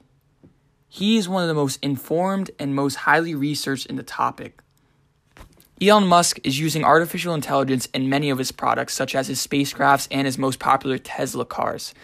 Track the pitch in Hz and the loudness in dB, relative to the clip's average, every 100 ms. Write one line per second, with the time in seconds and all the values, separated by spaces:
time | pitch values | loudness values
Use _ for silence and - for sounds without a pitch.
0 | _ _ _ _ - _ _ _ _ - | _ _ _ _ -20 _ _ _ _ -4
1 | 208 226 180 190 170 156 139 - 143 131 | 0 0 0 -2 0 0 0 -2 -4 -4
2 | - 160 190 196 185 - 143 139 143 - | -2 -2 0 -2 -4 -6 -4 -2 -2 -2
3 | - 151 165 147 143 143 143 131 - 135 | 2 2 2 -2 -2 -2 -4 -6 -6 -10
4 | - - 127 - 123 _ _ _ _ _ | -10 -4 -4 -4 -18 _ _ _ _ _
5 | _ _ _ - - _ _ - 190 208 | _ _ _ -20 -20 _ _ 0 6 6
6 | 185 175 175 - - 135 156 156 - 156 | 8 6 4 0 -4 0 0 2 6 6
7 | 175 185 175 156 135 139 131 127 - 135 | 4 -4 -4 -4 0 0 2 0 -2 -4
8 | 131 139 147 131 131 - 127 120 123 - | -2 0 0 -2 -4 -4 -2 -2 -4 -4
9 | 131 135 135 131 - 143 139 - 139 139 | -2 -2 -2 -4 -2 0 -2 2 4 4
10 | - 135 139 135 135 127 139 135 139 127 | 2 -2 -2 0 -2 -2 0 0 0 -6
11 | - - 131 127 120 - - 151 - - | -6 -6 -6 -6 -8 -4 -4 -4 -12 -16